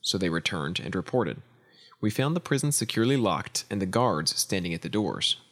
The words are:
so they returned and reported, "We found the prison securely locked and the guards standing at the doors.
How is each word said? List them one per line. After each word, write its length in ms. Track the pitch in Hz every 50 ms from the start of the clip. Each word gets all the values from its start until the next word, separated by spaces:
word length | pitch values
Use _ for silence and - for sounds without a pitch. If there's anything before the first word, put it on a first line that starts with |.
so 160 | - - - 98
they 120 | 92 87
returned 500 | 80 85 82 - 98 85 71 73 90 -
and 160 | - - 90
reported, 460 | 95 85 - - 127 110 76 - - - _ _ _ _ _ _ - - - - _
"We 80 | - 107
found 260 | - - 131 143 165
the 60 | 175
prison 300 | - - 147 135 151 147
securely 460 | 143 - 113 107 - 117 113 123 139 135
locked 460 | 117 98 85 73 - - - - - -
and 120 | 104 101
the 40 | 95
guards 500 | 90 92 113 123 123 92 78 80 - - -
standing 360 | - - 107 95 87 87 85
at 80 | 82
the 80 | - 82
doors. 480 | - 107 104 82 50 - - - - - - _